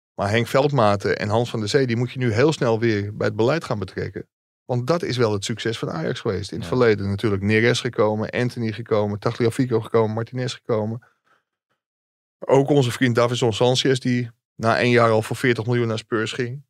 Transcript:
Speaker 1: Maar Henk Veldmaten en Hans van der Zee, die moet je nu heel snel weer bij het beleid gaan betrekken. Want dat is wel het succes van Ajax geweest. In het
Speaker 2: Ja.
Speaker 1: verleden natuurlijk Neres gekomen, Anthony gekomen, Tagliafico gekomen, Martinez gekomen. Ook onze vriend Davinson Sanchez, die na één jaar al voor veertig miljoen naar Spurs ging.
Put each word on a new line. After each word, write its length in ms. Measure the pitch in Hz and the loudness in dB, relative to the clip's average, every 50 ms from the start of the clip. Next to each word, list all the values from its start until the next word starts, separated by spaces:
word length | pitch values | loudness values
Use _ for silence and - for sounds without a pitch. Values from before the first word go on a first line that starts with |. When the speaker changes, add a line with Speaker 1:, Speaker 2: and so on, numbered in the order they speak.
| _ _ _ | _ _ _
Speaker 1:
Maar 160 | - 98 101 | -6 -4 0
Henk 160 | 107 117 117 | 0 0 0
Veldmaten 720 | - - 135 139 147 143 123 110 104 101 101 - 104 - - | 2 0 2 2 2 2 4 4 4 2 2 0 -2 -2 -2
en 100 | 92 104 | -2 0
Hans 220 | 104 117 120 - | 0 0 0 0
van 100 | - 117 | -4 -6
der 80 | 107 101 | -4 0
Zee, 180 | - 143 135 | 0 0 2
die 100 | 123 117 | 2 0
moet 160 | 117 127 117 - | -2 -2 -4 -4
je 60 | 127 | -4
nu 140 | 127 117 104 | -2 -2 2
heel 200 | 113 135 160 151 | 4 4 2 2
snel 260 | - 147 117 113 110 | 2 0 0 0 2
weer 360 | 117 117 107 101 101 104 107 | 2 2 2 0 -2 -4 -6
bij 100 | - 110 | -4 -4
het 100 | 107 107 | -4 0
beleid 280 | 104 113 127 151 165 - | 0 0 2 0 -2 -2
gaan 140 | - 123 104 | -4 -6 -4
betrekken. 500 | 95 90 - 98 98 95 - 85 - _ _ _ _ _ _ _ _ | -6 -8 -8 -8 -8 -8 -8 -12 -14 _ _ _ _ _ _ _ _
Want 220 | - 123 120 123 | -6 -4 -4 0
dat 160 | 127 165 175 - | 0 -2 -2 -2
is 140 | - 120 | -4 0
wel 160 | 123 120 107 104 | 0 2 2 0
het 120 | 98 - | -2 -4
succes 340 | - 113 - - 113 110 - | -6 -8 -4 -4 -6 -4 -4
van 120 | 147 175 | -6 -6
Ajax 300 | 170 165 160 - 127 - | -6 -4 -4 -4 -6 -4
geweest. 300 | - 117 98 92 98 - - | -4 -4 -4 -4 -6 -8 -10
In 40 | 92 | -10
het 80 | 110 - | -6 -4
Speaker 2:
Ja. 80 | 131 | 0
Speaker 1:
verleden 320 | 127 123 113 107 101 98 101 | 2 4 4 4 2 0 -4
natuurlijk 340 | 101 98 - 110 101 95 98 | -4 0 0 0 0 0 0
Neres 380 | 101 110 110 113 120 117 - | 2 2 4 4 4 2 2
gekomen, 500 | - 123 117 - 107 107 107 107 107 - | -2 -4 0 2 2 2 2 0 -4 -4
Anthony 420 | - 113 123 120 - 123 113 110 104 | -2 -2 -2 -2 -4 -4 -6 -6 -6
gekomen, 460 | - 113 - 110 104 107 104 101 101 | -6 -4 -2 0 0 0 0 -4 -2
Tagliafico 640 | - 117 - - 120 113 - - 131 123 117 110 | -4 -4 -2 0 0 0 2 0 0 0 0 -2
gekomen, 340 | 110 - - 113 110 107 107 | -2 2 2 2 2 2 0
Martinez 400 | 113 113 - - 127 123 123 - | -4 -6 -6 -6 -6 -6 -6 -8
gekomen. 480 | - _ - 120 110 107 110 113 123 _ _ _ _ _ _ _ _ _ _ _ _ _ _ _ _ _ _ _ _ _ _ _ _ _ _ _ _ | -10 _ -4 -2 -2 -2 -4 -6 -8 _ _ _ _ _ _ _ _ _ _ _ _ _ _ _ _ _ _ _ _ _ _ _ _ _ _ _ _
Ook 300 | - - 127 135 139 139 | -2 2 4 4 4 4
onze 200 | 147 143 131 120 | 4 2 2 2
vriend 240 | - - 135 123 117 | 0 0 0 2 2
Davinson 380 | 120 120 120 123 117 131 113 104 | 2 2 2 2 0 0 0 2
Sanchez, 460 | - 123 123 123 120 - 139 135 127 | 2 2 2 2 2 2 2 0 0
die 320 | - 127 123 123 120 117 - _ _ _ _ | 0 -2 -2 -2 -2 -6 -10 _ _ _ _
na 220 | - 110 113 - - | -2 0 2 2 4
één 120 | 110 123 | 4 4
jaar 200 | 120 117 117 113 | 4 6 6 6
al 120 | 110 110 110 | 4 2 2
voor 140 | - 120 | 0 -6
veertig 300 | - - 127 120 117 107 | -2 0 0 0 0 0
miljoen 200 | 120 123 120 120 113 | -2 0 0 0 -2
naar 100 | 110 110 | -2 -6
Spurs 340 | - - 123 107 110 110 - | -6 -4 -2 -2 -2 -2 -4
ging. 300 | - 123 117 127 147 - _ | -6 -6 -6 -8 -12 -16 _